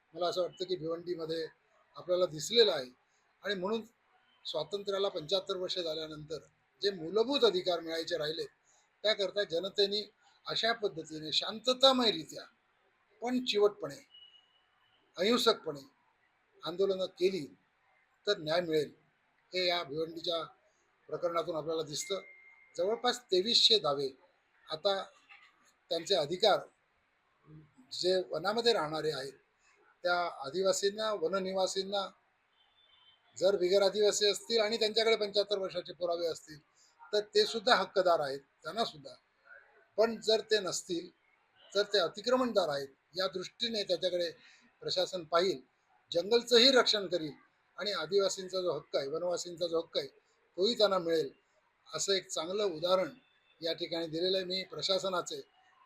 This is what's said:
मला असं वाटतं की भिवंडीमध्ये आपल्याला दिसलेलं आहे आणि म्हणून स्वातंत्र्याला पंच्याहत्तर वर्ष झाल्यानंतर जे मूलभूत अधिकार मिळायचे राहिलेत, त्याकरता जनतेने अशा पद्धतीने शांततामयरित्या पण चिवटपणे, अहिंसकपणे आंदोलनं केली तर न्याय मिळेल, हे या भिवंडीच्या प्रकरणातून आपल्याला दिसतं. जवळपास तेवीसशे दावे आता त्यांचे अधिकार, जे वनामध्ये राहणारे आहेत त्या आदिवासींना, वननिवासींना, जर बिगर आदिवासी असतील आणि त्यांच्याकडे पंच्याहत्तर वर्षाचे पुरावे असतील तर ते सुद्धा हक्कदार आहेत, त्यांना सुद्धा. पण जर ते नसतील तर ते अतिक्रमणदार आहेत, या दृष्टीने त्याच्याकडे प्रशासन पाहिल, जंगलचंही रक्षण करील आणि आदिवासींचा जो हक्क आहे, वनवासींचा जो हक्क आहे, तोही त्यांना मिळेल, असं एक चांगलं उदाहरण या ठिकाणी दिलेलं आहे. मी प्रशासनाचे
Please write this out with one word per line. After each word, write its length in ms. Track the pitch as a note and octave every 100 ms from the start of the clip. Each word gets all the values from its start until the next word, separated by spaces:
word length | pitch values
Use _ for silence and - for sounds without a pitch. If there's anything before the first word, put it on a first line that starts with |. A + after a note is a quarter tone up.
| _
मला 120 | D#3+ F3
असं 140 | F3+
वाटतं 240 | E3+ -
की 120 | F3+ F3+
भिवंडीमध्ये 680 | D#3+ E3 F3 E3+ D#3+ E3 D#3 - _ _ _ -
आपल्याला 300 | D#3 F3+ F3+
दिसलेलं 460 | D3+ - A#3 G#3+
आहे 180 | D#3+ B2+ - _ _ _ _
आणि 120 | F#3+
म्हणून 280 | G3+ F#3 A3+ A3 _ _ _ _ _
स्वातंत्र्याला 640 | - D#3+ D3+ G3+ G3+ G3 G3
पंच्याहत्तर 460 | F#3 D3+ F#3+ F#3+ F#3
वर्ष 220 | F3+ F#3
झाल्यानंतर 600 | E3 D#3 D#3 D3+ D3+ D3+ - _ _ _
जे 80 | G3
मूलभूत 520 | F#3+ D#3+ G3 A3+ C#4
अधिकार 360 | A3+ F#3 F3+ E3+
मिळायचे 380 | E3 E3 E3 E3+
राहिलेत, 300 | D3+ E3 C#3+ _ _ _ _ _
त्याकरता 400 | G3+ G#3 F#3+ G3+ G3
जनतेने 520 | E3 G3 F#3+ G3+ G3+ G3+ _ _ _ -
अशा 260 | D#3 A3+
पद्धतीने 580 | A3+ G3+ D#3 D3+ D#3 D#3
शांततामयरित्या 1120 | - E3+ G#3+ A#3+ B3+ C4+ B3+ A#3 E3 D3+ - - _ _ _ _ _ _ _
पण 220 | A#3 B3+
चिवटपणे, 520 | - G3+ G#3 - D3 C#3 - - - _ _ _ _ _ _ _ _ -
अहिंसकपणे 680 | G3 A#3+ E3+ G#3 - C#3+ C3+ _ _ _ _ _ _ _
आंदोलनं 440 | D#3+ F3 G3 F#3+ F#3
केली 360 | - F3+ F#3+ C#3 - _ _ _ _ _ _ -
तर 120 | G3+
न्याय 220 | D3+ E3
मिळेल, 300 | F3 D#3 C3+ - _ _ _ _ _
हे 140 | F3+ F3+
या 160 | F3
भिवंडीच्या 580 | D#3+ C#3+ E3 E3 E3 E3 D3+ - _ _ _ _ -
प्रकरणातून 480 | D#3 F3 E3+ D#3+ D#3+
आपल्याला 260 | D3+ D#3+
दिसतं. 380 | D3+ C#3+ - F#3+ - - - _ _ -
जवळपास 420 | F#3 A#3 B3 A#3+
तेवीसशे 560 | - F#3 G3+ A3+ - G#3+
दावे 300 | D3+ C#3+ C#3 - _ _ _ _ -
आता 280 | D#3+ G3+ G3 - _ _ - - _ _ _ _
त्यांचे 240 | E3 E3
अधिकार, 440 | F#3+ D3 F3+ G#3+ E3 - _ _ _ _ _ _ _ - D#3 - _ _
जे 240 | - F3 F#3 -
वनामध्ये 420 | D3+ F#3 A3 A#3
राहणारे 400 | G#3 D3+ D#3 D3+
आहेत 200 | C#3+ C3+ - _ _ _ _ _ _
त्या 120 | F3 F3 E3+ -
आदिवासींना, 680 | C3+ E3 F#3+ F3+ G3+ G#3 A3
वननिवासींना, 880 | G#3 D#3+ F#3+ F#3 F#3+ F#3 F#3+ F#3+ G3+ F#3+ - _ _ _ _ _ _ _ _ _ _ _ -
जर 200 | F3+ G3
बिगर 260 | F3 G3
आदिवासी 440 | G3 G3+ G#3 G3 G#3
असतील 340 | F#3+ - A3+
आणि 180 | G#3 A3+
त्यांच्याकडे 380 | A3 G#3+ A3 A3+
पंच्याहत्तर 420 | G#3 G3+ G3 G3+
वर्षाचे 340 | F#3+ E3 E3
पुरावे 340 | - F3 E3+ E3+
असतील 320 | D3+ - D3+ _ _ _ _ -
तर 80 | G#3 G#3
ते 100 | G#3 G#3+
सुद्धा 280 | A3+ G3 G3
हक्कदार 440 | F#3 - F3+ E3
आहेत, 200 | C#3+ C#3 - _
त्यांना 220 | D#3 G3
सुद्धा. 300 | A#3 D3+ - - _ _ _ - _ _ _ -
पण 220 | A3+ A3
जर 200 | - A3
ते 180 | G#3+ G#3+
नसतील 480 | F3+ D3+ - E3+ F3+ - _ _ _ _ -
तर 100 | G3
ते 140 | G#3 G3+
अतिक्रमणदार 680 | E3 - A3 C4 B3 G3+ E3
आहेत, 200 | C#3+ C#3 _ _
या 120 | E3 F#3+
दृष्टीने 540 | F#3 F3+ - A#3 A3
त्याच्याकडे 460 | F#3+ F3 F3+ F3 E3+ - - - _ _
प्रशासन 420 | D#3 F3 F3 F#3 D#3
पाहिल, 340 | E3+ F#3+ C3+ - _ _ _ _
जंगलचंही 580 | E3 F3+ A#3+ A#3 A#3+ B3+
रक्षण 340 | B3+ - G#3+ F#3
करील 260 | E3+ D#3 B2+ _ _ _ -
आणि 140 | G3+
आदिवासींचा 680 | F#3 D#3 G3 G3 F#3 F#3 F#3
जो 120 | F3+
हक्क 240 | D3 - F3+
आहे, 100 | C#3
वनवासींचा 580 | D#3+ F3 E3+ F3+ E3+ E3+
जो 120 | E3
हक्क 180 | E3 F3+
आहे, 80 | C#3
तोही 680 | - _ _ _ - G3+ A#3
त्यांना 200 | G3+ F#3+
मिळेल, 320 | E3 E3 C#3 - _ _ _ _ _
असं 240 | D#3 -
एक 160 | F#3+ F3+
चांगलं 360 | E3+ D#3+ G3+ G#3
उदाहरण 440 | D#3 F3 F#3 E3 B2+ _ _ _ _
या 120 | E3
ठिकाणी 340 | E3 E3 E3 E3
दिलेलं 300 | D#3+ F#3 F#3+
आहे. 80 | F3+
मी 160 | F#3
प्रशासनाचे 760 | F#3 D#3 D3 F#3+ F#3+ F3+ D#3+ D3 - _ _ _